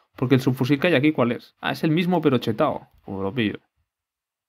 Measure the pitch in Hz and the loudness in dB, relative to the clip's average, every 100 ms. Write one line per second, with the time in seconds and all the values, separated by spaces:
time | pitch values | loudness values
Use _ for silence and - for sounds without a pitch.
0 | _ - 131 131 131 127 135 143 180 151 | _ -8 2 2 2 0 0 0 2 2
1 | 151 156 120 110 - _ - 139 165 156 | 2 2 0 -2 -8 _ -6 -2 0 0
2 | 180 180 160 127 - 110 147 - - _ | 0 0 2 0 0 -2 -2 -4 -10 _
3 | - 98 98 127 107 - _ _ _ _ | -14 -8 -6 -2 -2 -4 _ _ _ _
4 | _ _ _ _ | _ _ _ _